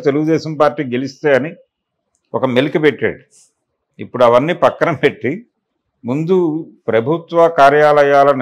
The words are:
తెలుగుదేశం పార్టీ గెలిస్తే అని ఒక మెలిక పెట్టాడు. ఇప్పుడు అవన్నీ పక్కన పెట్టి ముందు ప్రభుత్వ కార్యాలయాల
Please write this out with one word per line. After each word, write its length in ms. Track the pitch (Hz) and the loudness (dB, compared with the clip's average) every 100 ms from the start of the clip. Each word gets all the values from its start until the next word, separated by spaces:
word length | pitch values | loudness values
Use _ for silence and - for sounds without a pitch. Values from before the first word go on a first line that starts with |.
| 147 | 0
తెలుగుదేశం 480 | 143 156 156 151 147 | -2 0 -2 -4 -2
పార్టీ 220 | 151 151 135 | -2 -2 -6
గెలిస్తే 400 | 123 135 - 151 131 | -6 -8 -6 0 0
అని 120 | 151 190 _ _ _ _ _ _ _ | -2 -12 _ _ _ _ _ _ _
ఒక 100 | 117 127 | -6 -2
మెలిక 220 | 123 151 165 | -2 -2 0
పెట్టాడు. 360 | 151 120 107 76 _ _ _ _ _ _ _ - | 0 0 -4 -6 _ _ _ _ _ _ _ -20
ఇప్పుడు 260 | 107 123 120 | -10 0 4
అవన్నీ 260 | 120 156 180 | 4 2 0
పక్కన 260 | 127 - 175 156 | -2 0 -2 0
పెట్టి 300 | 139 - 117 190 - _ _ _ _ _ | -2 -2 -6 -8 -12 _ _ _ _ _
ముందు 320 | 113 139 165 190 170 156 147 _ - | -8 -6 -2 -2 -2 -4 -10 _ -4
ప్రభుత్వ 600 | 110 123 165 165 170 165 165 | -2 -2 -4 -4 2 2 4
కార్యాలయాల 720 | 139 147 151 147 143 143 143 135 | 4 4 4 4 2 4 2 2